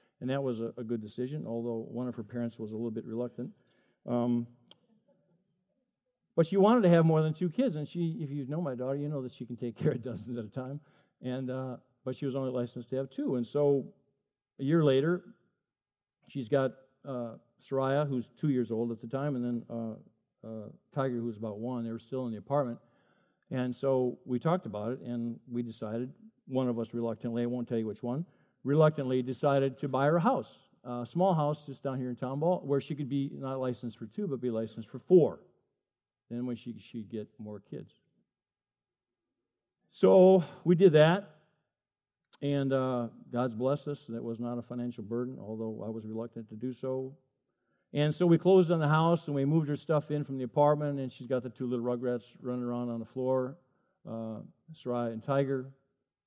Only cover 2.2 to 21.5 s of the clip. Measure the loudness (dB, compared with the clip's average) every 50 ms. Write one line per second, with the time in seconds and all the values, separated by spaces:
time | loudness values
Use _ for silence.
2.2 | -12 -10 -6 -6 -6 -6 -6 -8 -10 -8 -6 -6 -6 -4 -6 -6 -8 -6 -6 -6
3.2 | -6 -6 -6 -10 -10 -10 -10 _ _ _ _ _ _ _ _ _ _ -4 -2 0
4.2 | 0 0 0 0 -2 -6 -12 _ _ _ -20 _ _ _ _ _ _ _ _ _
5.2 | _ _ _ _ _ _ _ _ _ _ _ _ _ _ _ _ _ _ _ _
6.2 | _ _ _ 0 2 2 6 6 6 8 8 8 8 8 8 8 6 6 4 4
7.2 | 4 2 0 -2 -2 -4 0 0 0 0 0 -4 -8 -8 -4 -4 -2 -2 -2 -4
8.2 | -6 -6 -6 -6 -6 -4 -4 -4 -4 -4 -4 -4 -4 -4 -2 -2 -4 -4 -4 -4
9.2 | -6 -8 -8 -10 -10 -10 -8 -6 -6 -8 -6 0 0 0 0 0 -6 -8 -10 -10
10.2 | -8 -8 -8 -8 -8 -8 -8 -8 -8 -8 -10 -12 -12 _ _ _ _ _ _ _
11.2 | -8 -8 -6 -6 -6 -6 -6 -6 -6 -8 -10 -12 _ _ _ _ _ -8 -6 -4
12.2 | -4 -4 -2 -2 -4 -2 -2 -2 -4 -4 -6 -12 -10 -6 -6 -6 -6 -6 -6 -4
13.2 | -2 -2 -2 -2 -2 -2 0 2 4 4 4 2 0 -4 -14 _ _ _ _ _
14.2 | _ _ _ _ _ _ _ _ 0 2 4 6 6 6 6 4 4 2 0 -2
15.2 | -4 -12 -20 _ _ _ _ _ _ _ _ _ _ _ _ _ _ _ _ _
16.2 | _ -12 -10 -10 -4 0 2 2 2 2 -2 -6 -20 _ _ _ _ -10 -8 -8
17.2 | -8 -8 -10 -14 _ _ _ _ -12 -4 -2 0 0 2 2 2 0 0 -2 -4
18.2 | -4 -6 _ -2 0 2 2 2 0 0 0 -2 -2 -2 -4 -8 -8 -6 -6 -4
19.2 | -2 -2 -2 -2 -2 -2 -2 -4 -6 -6 -8 -8 -6 -8 -10 -12 -16 -20 _ _
20.2 | _ _ _ _ -16 -14 -12 -12 -12 -14 -18 -20 _ _ _ -4 -2 -2 -2 -4
21.2 | -4 -6 -6 -6 -8 -8